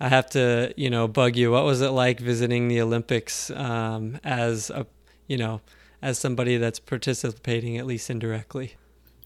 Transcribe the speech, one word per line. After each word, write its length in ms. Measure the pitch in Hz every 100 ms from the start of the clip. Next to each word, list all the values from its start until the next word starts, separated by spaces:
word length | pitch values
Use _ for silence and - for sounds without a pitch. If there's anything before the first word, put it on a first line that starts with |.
I 80 | 131
have 220 | 131 -
to, 420 | 139 123 120 123
you 140 | - 131
know, 180 | 120 113
bug 300 | 110 123 120
you. 140 | 120
What 160 | 120 147
was 160 | 127
it 80 | 135
like 280 | 131 127 123
visiting 500 | 120 117 120 120 120
the 120 | 117
Olympics, 680 | 113 117 113 120 - - -
um, 680 | - 135 117 113 110 110 135
as 460 | 147 127 117 110 -
a, 160 | 139 117 _ _ _ -
you 100 | 131
know, 240 | 113 110 - - - _
as 180 | 139 123
somebody 380 | 135 120 123 123
that's 220 | 117 -
participating, 960 | - 135 - 120 123 110 - 117 120 117
at 80 |
least 240 | 127 113 -
indirectly? 680 | 117 113 110 - 127 127 - _ _ _ _